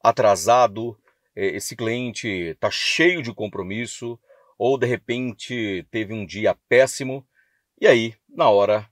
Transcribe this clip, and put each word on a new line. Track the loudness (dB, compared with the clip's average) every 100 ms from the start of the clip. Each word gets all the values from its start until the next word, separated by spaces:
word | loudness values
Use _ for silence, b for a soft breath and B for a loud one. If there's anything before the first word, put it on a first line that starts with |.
atrasado, | 2 4 2 2 4 4 2 0 -10 -12 _ _ _ -6
é, | -6
esse | -6 -12 -8
cliente | -6 -4 -8 -8 -8 -6 -8 -4
tá | -4
cheio | -4 -4 2 2 2
de | -8
compromisso, | -8 -8 -8 -8 -8 -10 -10 -12 -14 b b b b
ou | 0 0
de | 0
repente | -2 -4 -6 -6 -10 -10 -6 -4 -6 -6
teve | -8 -6
um | -8
dia | -10 -2 -2 -2 _
péssimo, | 4 4 0 -8 -10 _ _ _ _ _ _
e | 6
aí, | 6 2 -8 _
na | 2 4
hora | 6 4 0 -2